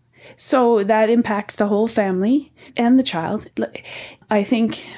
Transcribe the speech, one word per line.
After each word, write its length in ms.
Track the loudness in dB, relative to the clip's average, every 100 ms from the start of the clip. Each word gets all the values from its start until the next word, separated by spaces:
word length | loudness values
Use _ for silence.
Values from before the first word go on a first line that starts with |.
| _ _ -20 -14
So 460 | -2 2 4 2
that 260 | 2 2 4
impacts 460 | 2 2 -2 -4 -4
the 100 | 0
whole 220 | 0 0
family 640 | 0 0 0 0 0 -2 _ -12
and 240 | -2 2 4
the 40 |
child. 480 | 2 -2 -4 -6 -8 -8
L-, 80 | -8 -8 -16 -16 -18 -16 -2
I 120 | -2
think 440 | 0 0 0 -4 -12